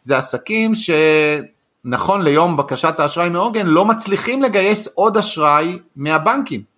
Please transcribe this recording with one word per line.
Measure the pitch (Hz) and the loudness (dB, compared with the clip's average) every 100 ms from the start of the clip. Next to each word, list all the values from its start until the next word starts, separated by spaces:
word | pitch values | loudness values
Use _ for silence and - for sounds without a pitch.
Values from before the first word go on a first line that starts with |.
זה | 123 135 | 0 -2
עסקים | - - - 220 220 220 | 0 -8 -4 -2 0 -2
שנכון | - 156 156 156 151 151 127 _ _ _ 123 123 - 196 | 0 2 4 4 2 -2 -6 _ _ _ -6 -4 -2 0
ליום | 165 147 175 151 | 2 2 2 0
בקשת | 139 131 160 160 | -2 -2 -2 0
האשראי | 147 170 175 | -2 0 -2
מעוגן, | 175 214 220 185 | 0 -2 -2 2
לא | 160 202 | 2 4
מצליחים | 220 190 196 - 262 | 0 -2 -4 -2 -2
לגייס | 269 202 190 214 - | 0 2 2 0 -4
עוד | - 208 214 | 0 2 2
אשראי | 208 - 151 147 160 180 _ - | -2 0 2 2 0 -6 _ -8
מהבנקים | 147 156 156 269 247 127 104 | -2 0 0 -2 -4 -8 -12